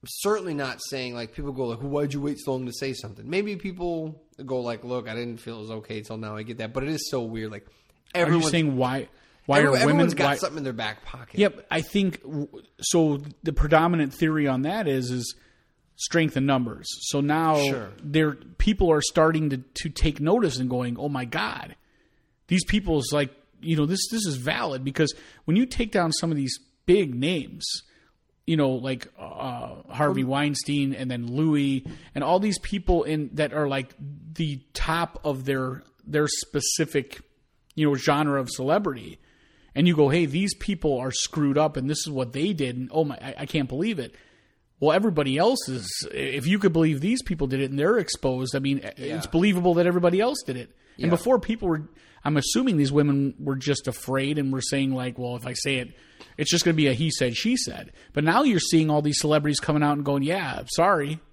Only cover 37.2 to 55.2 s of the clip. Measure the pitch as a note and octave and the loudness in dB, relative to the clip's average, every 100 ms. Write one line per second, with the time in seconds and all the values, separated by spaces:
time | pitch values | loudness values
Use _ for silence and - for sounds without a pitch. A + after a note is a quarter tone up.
37.2 | - _ _ _ _ - D3+ C#3 C#3+ C#3+ | -20 _ _ _ _ 0 2 2 2 2
38.2 | D3+ C#3 B2 - C3 E3+ G3+ B2+ - - | 4 0 -2 -4 0 2 2 -6 -12 -18
39.2 | _ _ _ _ _ - F3+ D#3+ C#3+ D#3 | _ _ _ _ _ 4 4 6 6 6
40.2 | D#3+ D3 G3 - - F#3+ D#3 C3 C3 B2 | 2 0 -2 -4 -4 -2 0 -2 -2 -4
41.2 | - - D3 C#3 D3+ D3 C3 D3 - C#3 | -4 0 2 4 2 0 -4 -4 -4 -4
42.2 | B2 C3 E3+ F3+ C3 B2 B2+ D#3 D#3 C3 | -4 -2 -2 -2 -4 -4 -4 0 0 -2
43.2 | C3+ - C#3+ E3 C3 C3 G3+ G3 A#2 - | -12 -10 -4 -2 -2 -2 -2 -2 -6 -12
44.2 | _ _ _ _ _ _ C#3+ E3+ G#3+ D#3 | _ _ _ _ _ _ 4 4 4 2
45.2 | C#3+ C3+ G3 C4+ - B2+ F#2+ - - - | 2 2 2 2 -2 -6 -6 -8 -6 -4
46.2 | C3+ C3+ C3+ G3+ G3 D#3+ D#3+ C#3+ D#3+ B3 | -4 -2 0 4 4 4 2 2 0 -2
47.2 | - D#3+ C#3 C3 C3+ C#3 D#3 A#3 F3+ - | -2 -4 -2 -2 -2 0 2 2 0 -2
48.2 | C3+ B2+ C3 C#3 C3+ C#3 G#2 - C#3 D#3+ | -2 0 -2 -2 0 -2 -4 -10 -8 -6
49.2 | - E3 G3 F3+ F3+ E3+ F3 F3+ F3 F3+ | -2 2 4 4 4 4 4 4 4 4
50.2 | A3+ C#4+ - B2+ - _ _ - D#3+ E3+ | 2 0 -6 -8 -10 _ _ -4 0 2
51.2 | A#3 B3+ - A3+ F#3+ D#3 D3+ - - - | 4 2 2 -4 0 -2 -4 -16 -20 -8
52.2 | - D3+ C3+ - C4 E3+ C#3 C#3+ D3 C#3 | -2 0 0 0 2 2 4 4 4 2
53.2 | C#3 - D3 C3+ C#3 C#3 - A#2+ - C3+ | 0 -2 -6 -4 -2 -2 -2 -8 -4 -2
54.2 | C3+ D3+ C3+ C3+ B2+ C#3 C3+ C3 B2 A#2 | 0 -2 0 -2 -2 0 0 -2 -4 -6